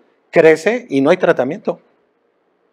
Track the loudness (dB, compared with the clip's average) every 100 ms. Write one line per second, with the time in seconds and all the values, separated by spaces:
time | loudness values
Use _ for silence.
0 | _ _ _ 2 4 2 0 -6 -4 -2
1 | 0 0 0 -2 -4 -6 -10 -12 _ _
2 | _ _ _ _ _ _ _